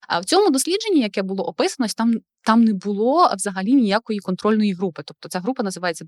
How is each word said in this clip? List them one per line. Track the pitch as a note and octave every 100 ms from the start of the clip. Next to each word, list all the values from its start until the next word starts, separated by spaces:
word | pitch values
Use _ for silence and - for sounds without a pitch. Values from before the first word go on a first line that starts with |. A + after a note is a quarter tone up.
| -
А | E3+
в |
цьому | F#3 F4 G#4
дослідженні, | C4+ D#4+ G4 A4 E4
яке | G#3 -
було | F#3+ F#3+
описано, | E3+ - E4+ - A3 -
там, | A3+ A3+ - _
там | - A3+
не | A3+
було | G3 G3+ G3+ A#3 D#4 F4+
взагалі | G3 G3+ F#3+ F#3+
ніякої | C#4 G#3+ G3+ - G#3
контрольної | F#3 F#3 G#3+ G#3+ G#3
групи. | F3+ F#3+ D#3+ -
Тобто | - E3
ця | F#3
група | F#3 C4
називається, | G3+ F3+ F3+ E3